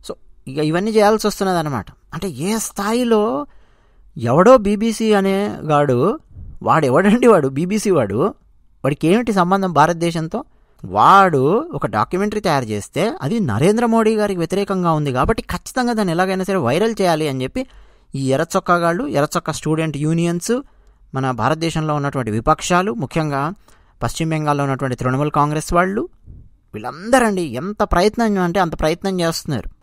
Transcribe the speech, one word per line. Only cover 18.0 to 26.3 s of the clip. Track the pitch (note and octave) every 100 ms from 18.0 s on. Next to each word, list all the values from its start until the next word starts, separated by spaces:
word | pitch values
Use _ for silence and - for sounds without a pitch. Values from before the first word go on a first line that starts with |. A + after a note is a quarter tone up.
| _ C#3
ఈ | C3+
ఎర్రచొక్కాగాళ్ళు, | C3 E3 F#3+ - F3 E3+ E3+ C#4+
ఎర్రచొక్కా | E3 C#3+ F3 -
స్టూడెంట్ | D3+ D#3+ D#3 D#3+ C#3+
యూనియన్స్, | D3+ E3 E3+ F3 - B3 - _ _ _ - C3+
మన | C3+
భారతదేశంలో | A#2+ A#2 D#3+ E3 D#3+ D#3 D3
ఉన్నటువంటి | C#3+ C#3 A#2+
విపక్షాలు, | G#2+ D3+ D#3 - F3+ G3
ముఖ్యంగా | A#3 D3+ E3 D#3 C#3 D3 G3 _ - _ _
పశ్చిమ | A#2+ - D#3+
బెంగాల్లో | D#3 D3+ C#3+
ఉన్నటువంటి | C#3+ C3 C#3 B2
తృణమూల్ | B2+ C3 D3
కాంగ్రెస్ | D3 D3 D3+ -
వాళ్ళు, | F3 F#3+ G#3 F4 _ -